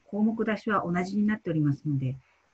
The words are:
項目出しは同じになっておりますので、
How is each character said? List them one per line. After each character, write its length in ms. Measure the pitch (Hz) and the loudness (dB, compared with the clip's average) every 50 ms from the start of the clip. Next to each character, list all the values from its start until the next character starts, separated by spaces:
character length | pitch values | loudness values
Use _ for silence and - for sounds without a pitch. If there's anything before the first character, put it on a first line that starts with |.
| _ | _
項 160 | - 202 202 | -6 -2 0
目 220 | 214 226 226 226 220 | 2 2 2 0 -2
出 140 | 226 214 | -2 -2
し 120 | - - 226 | -2 -2 0
は 140 | 208 190 175 | 0 0 0
同 180 | 175 175 180 180 | 0 -2 -2 -2
じ 120 | 190 196 | -2 0
に 100 | 208 208 | 0 2
な 100 | 214 214 | 2 0
っ 40 | - | -2
て 100 | - 185 | -2 -2
お 40 | 160 | 0
り 80 | 156 | 2
ま 100 | 147 143 | 2 2
す 160 | 139 - - | 2 0 -2
の 100 | 151 143 | -2 -2
で、 200 | 135 135 127 135 - - _ _ _ _ _ | -2 -2 -4 -4 -6 -12 _ _ _ _ _